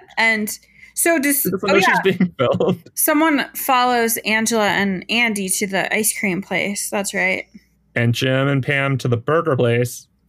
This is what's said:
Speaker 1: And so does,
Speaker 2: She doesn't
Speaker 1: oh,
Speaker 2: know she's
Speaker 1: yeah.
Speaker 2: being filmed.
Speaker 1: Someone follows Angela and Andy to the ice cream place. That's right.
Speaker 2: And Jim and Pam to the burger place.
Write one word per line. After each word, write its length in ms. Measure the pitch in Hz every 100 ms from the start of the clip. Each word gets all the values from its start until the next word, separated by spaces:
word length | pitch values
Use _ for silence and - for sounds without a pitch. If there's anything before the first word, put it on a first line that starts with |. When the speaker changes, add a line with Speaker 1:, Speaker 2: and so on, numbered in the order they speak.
| - -
Speaker 1:
And 420 | 226 220 214 - _ _ -
so 260 | - 339 330
does, 220 | 277 277
Speaker 2:
She 80 | 185
doesn't 180 | 185 208
Speaker 1:
oh, 40 |
Speaker 2:
know 60 | 330
she's 80 | 370
Speaker 1:
yeah. 140 | 240
Speaker 2:
being 320 | 190 185 180 -
filmed. 520 | 120 170 233 - - -
Speaker 1:
Someone 500 | - 302 320 285 - -
follows 600 | - 254 247 240 226 226 -
Angela 420 | 220 220 233 202
and 380 | 175 196 185 -
Andy 380 | 226 240 208 185
to 180 | - 190
the 260 | 190 - 208
ice 220 | 214 -
cream 220 | 202 175
place. 480 | - 180 190 202 -
That's 240 | 214 196
right. 320 | 196 185 185 - - _ _ _ -
Speaker 2:
And 180 | 117
Jim 360 | 117 131 131 139
and 120 | 139
Pam 360 | 127 139 139 131
to 100 | 127
the 80 | 117
burger 400 | 131 160 160 131
place. 520 | 123 120 123 - - _